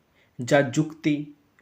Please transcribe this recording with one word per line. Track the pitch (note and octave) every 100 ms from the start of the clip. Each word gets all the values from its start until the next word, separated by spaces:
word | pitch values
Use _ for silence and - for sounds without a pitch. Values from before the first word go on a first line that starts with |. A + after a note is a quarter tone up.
| _ _ _ -
যা | A#2+ C#3+
যুক্তি, | C#3 C3+ D#3 - D#3 D3 D3 - _ _